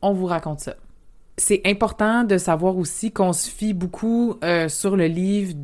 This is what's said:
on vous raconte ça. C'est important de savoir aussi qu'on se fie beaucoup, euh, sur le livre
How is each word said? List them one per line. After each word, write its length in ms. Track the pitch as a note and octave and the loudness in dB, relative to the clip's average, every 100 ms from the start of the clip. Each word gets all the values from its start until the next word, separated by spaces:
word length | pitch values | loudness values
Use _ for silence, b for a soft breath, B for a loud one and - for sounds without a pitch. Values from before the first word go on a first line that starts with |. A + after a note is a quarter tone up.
on 100 | G3 | -2
vous 120 | F#3+ F#3 | 0 0
raconte 340 | E3+ D#3+ D3 | -2 -4 -8
ça. 140 | - - - - - - - - | -8 -12 -16 -20 -20 -20 -14 -2
C'est 240 | - G3+ F#3 | 2 2 2
important 560 | G3+ A3 - G#3+ A#3 | 0 0 0 2 2
de 160 | A#3 F#3 | 2 2
savoir 360 | F3+ E3 F#3 F#3 | 2 2 2 0
aussi 360 | E3 - A3 | -2 -4 -4
qu'on 200 | - F#3 | 0 0
se 160 | E3+ - | 0 -4
fie 260 | - G#3+ F#3 | -4 -2 -2
beaucoup, 640 | F3+ - A3+ A#3 A#3+ - | -4 -4 0 2 0 0
euh, 240 | E3 E3+ D#3+ | 0 0 0
sur 260 | - G3 G3 | 0 0 2
le 80 | E3 | 2
livre 480 | E3 F#3 G#3 G3 D3+ | 2 0 0 -2 -6